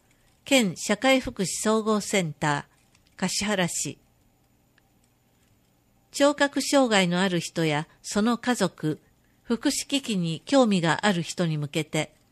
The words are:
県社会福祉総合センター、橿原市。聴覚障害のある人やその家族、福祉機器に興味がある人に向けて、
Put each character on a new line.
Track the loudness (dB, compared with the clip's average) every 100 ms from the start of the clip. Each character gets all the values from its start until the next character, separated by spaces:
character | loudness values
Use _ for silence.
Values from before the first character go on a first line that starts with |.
| _ _ _ _
県 | 0 2 2 -2
社 | -4 0
会 | 2 2
福 | 0 -6
祉 | -6 -2
総 | 0 0
合 | 0 -2
セ | 0 -2
ン | -2
タ | -2 -2 -2 -6 _ _ _ _ -6
ー、 |
橿 | -4 -2 -2
原 | 0 -2
市。 | -4 -8 -10 _ _ _ _ _ _ _ _ _ _ _ _ _ _ _ _ _ _ _ _ _
聴 | 2 2
覚 | 4 0 0
障 | 0 2 4
害 | 4 2
の | 2
あ | 0
る | -2
人 | -4 -2
や | 0 -2 -4 _
そ | -6 -2
の | 0 0
家 | -2
族、 | 0 -2 -2 -4 -4 _ _ _ _
福 | -6 -2 -2
祉 | -2 -2
機 | -4
器 | -2 -2
に | -2 -6
興 | 0 4 4
味 | 4
が | 2 2 0
あ |
る | 0
人 | -2 -2 -2
に | -2
向 | -4
け | -6
て、 | -4 -4 -4 _ _